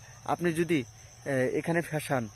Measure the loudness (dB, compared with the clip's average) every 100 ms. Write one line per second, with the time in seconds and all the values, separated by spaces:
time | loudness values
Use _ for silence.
0 | -16 -10 -4 0 0 2 2 0 0 -12
1 | -20 -10 -2 2 2 2 2 0 0 -4
2 | 0 0 0